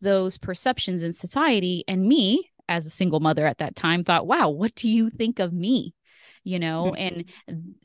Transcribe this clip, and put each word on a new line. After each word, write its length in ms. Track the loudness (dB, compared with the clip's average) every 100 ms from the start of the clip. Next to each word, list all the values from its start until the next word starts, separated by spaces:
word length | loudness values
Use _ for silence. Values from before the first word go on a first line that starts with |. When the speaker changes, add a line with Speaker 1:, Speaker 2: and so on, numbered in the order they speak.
Speaker 1:
those 360 | 0 2 0 -4
perceptions 640 | -8 -4 -2 -2 -2 -2
in 120 | -4
society. 720 | -6 -4 0 2 2 2 -2 -2
And 200 | 2 4
me, 440 | 4 4 2 -2 _ -4
as 160 | -4 -4
a 60 |
single 300 | -2 0 2
mother 260 | 2 2 0
at 100 | 0
that 180 | -6 -2
time, 280 | 0 0
thought, 240 | 2 2 2
"Wow, 220 | 2 2
what 260 | 0 -4 -2
do 120 | 0
you 220 | 2 2
think 300 | 0 -2 -2
of 120 | -2
me?" 440 | -2 0 0 -2 -12 _ _ -20 _ -6
You 140 | -4
know, 320 | -2 -2 -2
Speaker 2:
Mm. 340 | -2 -6 -6 -12 -16 -14
Speaker 1:
and 280 | -12 -12 -16